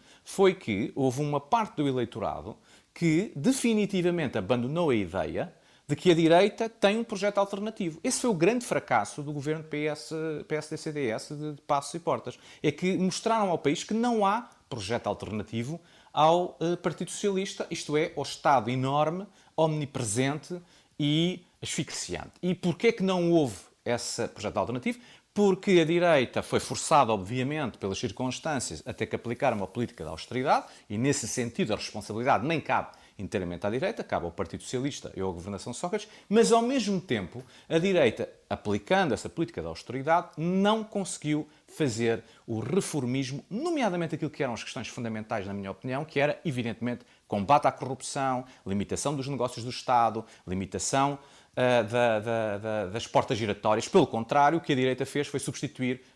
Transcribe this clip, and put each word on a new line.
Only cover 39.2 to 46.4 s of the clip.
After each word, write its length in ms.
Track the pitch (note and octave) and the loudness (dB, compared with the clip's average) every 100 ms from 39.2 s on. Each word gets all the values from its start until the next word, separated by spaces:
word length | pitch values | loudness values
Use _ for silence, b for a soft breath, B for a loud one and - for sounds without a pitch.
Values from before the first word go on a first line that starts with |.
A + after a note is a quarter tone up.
| - | -4
política 320 | - E3 - | -6 -6 -4
de 80 | E2 | -8
austeridade, 640 | E2 - B2+ C#3 E3+ E3+ - | -8 -10 -6 2 2 0 -6
não 460 | E3+ F#3 G3+ A3 | -2 2 2 2
conseguiu 640 | G#3+ G3+ F3+ - D3+ D3+ D3+ b b | -2 -6 -6 -6 -2 -2 -4 b b
fazer 580 | - D3 A2 A#2 A2+ B B B | -2 -2 2 0 0 B B B
o 140 | A2 | -6
reformismo, 840 | A#2 F3 - D3+ B2 C3+ B2+ C3+ - | 0 0 0 -2 -2 -2 -2 -6 -8
nomeadamente 640 | G3+ E4+ D#4+ A3+ F3 E3 | -6 -2 0 0 0 -4
aquilo 160 | D#3+ D3+ | -4 -6
que 140 | - | -4
eram 100 | C3+ | -4
as 100 | A2 | -4
questões 240 | - C3+ A2+ | -8 -10 -10
fundamentais, 600 | - A#2 A2 G#2+ A2+ G2 | -6 -6 -6 -4 -4 -4
na 60 | |
minha 180 | G2+ F#2+ | -6 -8
opinião, 340 | F#2+ B2+ C3 D#3 | -8 -6 -6 -4
que 140 | C#3+ | 0
era, 200 | C#3+ D3 | 0 0